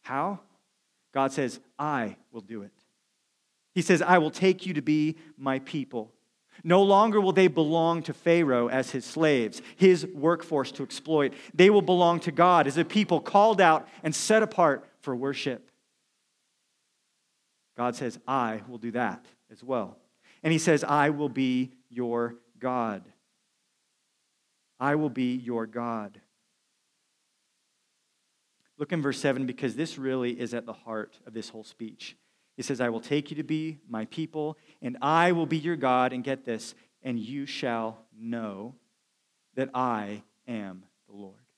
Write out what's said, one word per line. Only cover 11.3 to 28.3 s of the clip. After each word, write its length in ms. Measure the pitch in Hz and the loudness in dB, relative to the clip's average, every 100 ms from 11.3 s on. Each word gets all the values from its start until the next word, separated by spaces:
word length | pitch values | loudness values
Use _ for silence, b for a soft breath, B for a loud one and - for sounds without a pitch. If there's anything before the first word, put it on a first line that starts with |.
| - B | -4 B
They 160 | - 185 | 6 8
will 100 | 208 | 8
belong 400 | 165 180 170 170 | 4 4 4 2
to 120 | 170 | -2
God 340 | 151 175 170 139 | 4 6 6 4
as 100 | 143 | 0
a 80 | |
people 340 | 165 208 208 165 | 0 0 2 0
called 440 | - 202 214 202 | 2 4 6 6
out 260 | 180 160 - B | 6 6 0 B
and 120 | 160 | -6
set 280 | 156 - 220 | -4 2 4
apart 440 | 220 - 165 135 - _ | 4 2 2 2 -6 _
for 180 | - 127 | -8 -4
worship. 540 | 135 131 - 120 _ _ _ _ _ _ _ _ _ _ _ _ _ _ _ _ _ _ _ _ _ | -4 -4 -6 -8 _ _ _ _ _ _ _ _ _ _ _ _ _ _ _ _ _ _ _ _ _
God 220 | - 123 120 | -4 -4 -4
says, 240 | 127 - - | -8 -8 -4
"I 340 | 135 117 110 107 | -2 -2 -6 -12
will 80 | 120 | -12
do 140 | 117 | -8
that 340 | 113 117 98 - _ _ | -4 -4 -6 -18 _ _
as 160 | 110 | -20
well." 340 | 123 131 95 - _ _ b b | -6 -4 -6 -12 _ _ b b
And 100 | 160 | -2
he 60 | 165 | 0
says, 260 | 160 151 | 2 2
"I 240 | - 147 147 | 2 2 2
will 220 | 143 147 | 0 -4
be 420 | 123 131 127 127 _ _ | -2 0 0 -4 _ _
your 480 | 120 120 120 117 120 _ _ | -8 -4 -2 -4 -6 _ _
God." 520 | 127 127 113 98 87 _ _ _ _ _ _ _ _ _ _ _ _ _ _ _ _ _ | -6 -4 -4 -6 -12 _ _ _ _ _ _ _ _ _ _ _ _ _ _ _ _ _
"I 160 | 131 | -2
will 140 | 156 151 | 0 -2
be 260 | 123 123 | -2 -4
your 320 | 127 120 117 110 | -4 -6 -6 -6
God." 540 | 117 120 117 104 - _ _ _ _ _ _ _ _ _ _ _ _ _ _ _ _ _ _ _ _ _ | -8 -8 -8 -10 -16 _ _ _ _ _ _ _ _ _ _ _ _ _ _ _ _ _ _ _ _ _